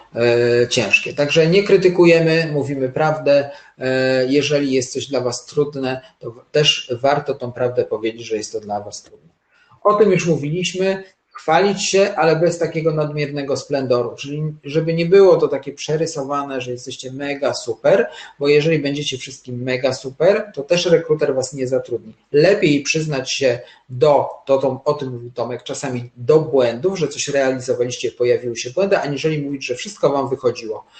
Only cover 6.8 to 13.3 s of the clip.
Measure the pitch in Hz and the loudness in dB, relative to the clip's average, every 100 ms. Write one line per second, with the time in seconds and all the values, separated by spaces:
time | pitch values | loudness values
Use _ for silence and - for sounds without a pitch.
6.8 | - 117 139 147 147 - 120 123 123 123 | -4 -2 0 0 -2 -6 -8 -4 -2 -2
7.8 | 110 110 110 117 113 107 104 110 101 104 | -2 -2 -4 -6 -6 -6 -6 -10 -8 -8
8.8 | 104 - - - _ _ _ _ _ _ | -8 -16 -18 -20 _ _ _ _ _ _
9.8 | 202 208 202 175 170 147 143 175 180 185 | 2 4 4 2 2 0 -2 -4 -4 -2
10.8 | 190 190 - _ _ - - 165 202 185 | -2 -2 -8 _ _ -8 0 2 2 0
11.8 | - 190 202 - 160 156 170 - 156 160 | 0 2 2 2 2 2 2 0 -2 -2
12.8 | 156 151 151 147 143 | -2 0 -2 -4 -6